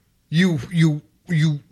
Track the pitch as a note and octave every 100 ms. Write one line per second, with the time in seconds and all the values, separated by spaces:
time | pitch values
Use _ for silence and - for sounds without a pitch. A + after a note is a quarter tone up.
0 | _ _ - D#3 F#3 D3+ - E3+ D#3+ D3+
1 | - _ - D#3+ D#3 D3 -